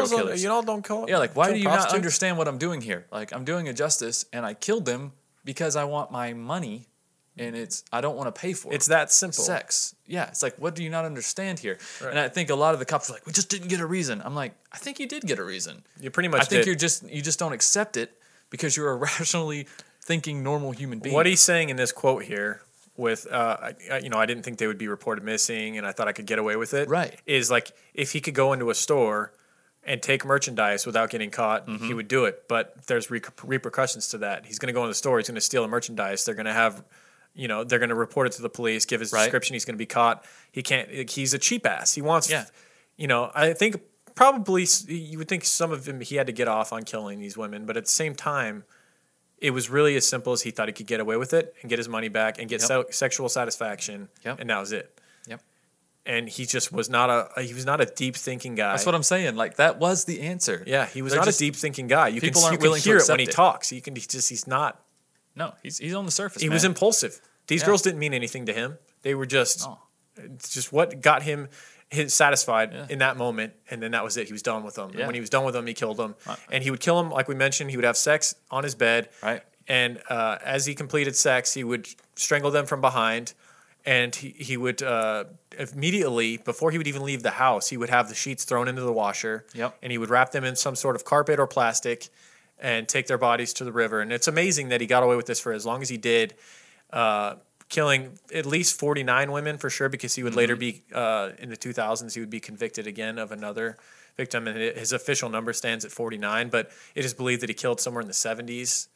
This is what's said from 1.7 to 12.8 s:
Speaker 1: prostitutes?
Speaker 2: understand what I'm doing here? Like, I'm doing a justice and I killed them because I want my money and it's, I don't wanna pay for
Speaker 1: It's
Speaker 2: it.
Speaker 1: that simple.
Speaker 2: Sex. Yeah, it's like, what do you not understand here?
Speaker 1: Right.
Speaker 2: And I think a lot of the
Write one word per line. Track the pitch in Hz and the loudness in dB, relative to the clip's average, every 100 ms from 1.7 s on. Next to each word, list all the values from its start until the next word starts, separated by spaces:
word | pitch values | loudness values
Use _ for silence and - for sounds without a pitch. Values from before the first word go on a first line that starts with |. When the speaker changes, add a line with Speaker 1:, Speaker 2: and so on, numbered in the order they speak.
Speaker 1:
prostitutes? | 175 - 190 | 4 4 2
Speaker 2:
understand | 175 - 185 170 | 2 0 0 0
what | 151 | 0
I'm | 131 | 0
doing | 165 160 | -2 -4
here? | 113 90 - | -4 -6 -6
Like, | 104 107 | -10 -8
I'm | 127 | -8
doing | 131 175 156 | -4 -4 -4
a | |
justice | 120 147 - 117 - - | -2 0 0 -2 -4 -6
and | 123 113 | -6 -6
I | |
killed | 107 - 226 139 | -4 -2 0 0
them | 123 139 - _ _ | -4 -6 -14 _ _
because | - 135 165 147 | -12 -4 -2 0
I | |
want | 143 147 147 | -2 -2 -4
my | 123 120 | -6 -6
money | 117 120 175 139 110 123 _ _ _ _ - | -6 -6 -6 -6 -10 -14 _ _ _ _ -12
and | 120 | -8
it's, | 117 113 - - | -8 -8 -10 -6
I | 120 | -4
don't | 143 147 | -4 -4
wanna | 131 | -6
pay | - 180 | -6 -8
for | 185 - | -8 -6
Speaker 1:
It's | 147 139 | -2 4
Speaker 2:
it. | |
Speaker 1:
that | 160 147 | 4 4
simple. | - 190 - | 2 2 0
Speaker 2:
Sex. | 127 165 - - - - - | 0 -2 -2 -2 -2 -8 -8
Yeah, | 175 151 | -4 -4
it's | - | -2
like, | 131 - | -2 -2
what | 160 | -6
do | 165 160 | -4 -4
you | |
not | 165 | -4
understand | 160 139 - - 196 170 | -4 -6 -6 -6 -6 -6
here? | 107 92 - - | -6 -8 -10 -10
Speaker 1:
Right. | 131 | -4
Speaker 2:
And | 143 | 0
I | 143 | 0
think | 180 151 | 0 0
a | 139 | 4
lot | 151 | 4
of | |
the | 156 | 2